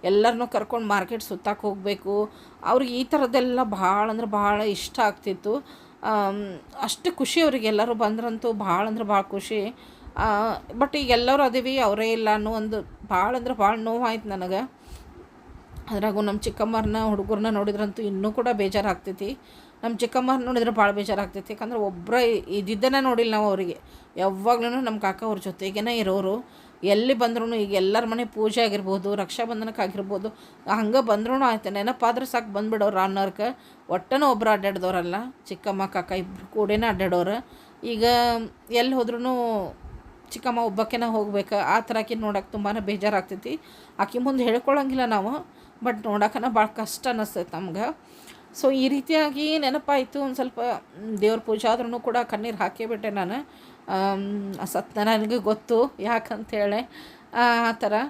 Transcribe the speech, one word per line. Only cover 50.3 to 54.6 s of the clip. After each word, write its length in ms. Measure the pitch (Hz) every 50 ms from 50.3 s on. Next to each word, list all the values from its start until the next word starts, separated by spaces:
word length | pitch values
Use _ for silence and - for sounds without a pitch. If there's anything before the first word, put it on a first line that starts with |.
| 254
ಸ್ವಲ್ಪ, 240 | 262 254 254 - -
ಮ್, 580 | 233 247 226 - - - - 160 202 220 220
ದೇವ್ರ 220 | 202 202 214 220 226
ಪೂಜೆ 280 | 220 - 220 214 -
ಆದ್ರೂ 320 | 226 226 240 247 233 240 240
ಕೂಡ 180 | - 254 226 240 240
ಕಣ್ಣೀರು 340 | 240 226 208 214 233 220
ಹಾಕೇ 280 | 185 202 185 190 - 226
ಬಿಟ್ಟೆ 240 | 220 240 208 208 220
ನಾನು. 240 | 202 202 185 175 208 262 302 - - - - - - - - -
ಆಮ್, 640 | 190 190 190 196 196 190 196 202 208 208 202 196 196 -